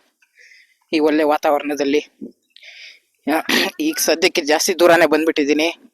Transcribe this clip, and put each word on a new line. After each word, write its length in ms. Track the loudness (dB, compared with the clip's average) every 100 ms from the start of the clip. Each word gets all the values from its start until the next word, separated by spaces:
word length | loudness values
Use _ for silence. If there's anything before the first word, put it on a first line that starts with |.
| _ _ _ _ -20 -20 _ _ _
ಈ 60 | -2
ಒಳ್ಳೆ 240 | 0 0
ವಾತಾವರಣದಲ್ಲಿ. 840 | 0 0 0 -2 -2 -4 -2 -2 -4 _ -20 -20 _ _ -20 -20 -20 -20 _ _ -4 -4 -2 -2 -2 -4
ಈಗ 160 | -6 -2
ಸದ್ಯಕ್ಕೆ 440 | -2 0 0 0
ಜಾಸ್ತಿ 380 | 0 0 0 2
ದೂರನೇ 260 | 4 4 4
ಬಂದ್ಬಿಟ್ಟಿದ್ದೀನಿ. 720 | 2 0 -2 -2 -2 -2 -6 _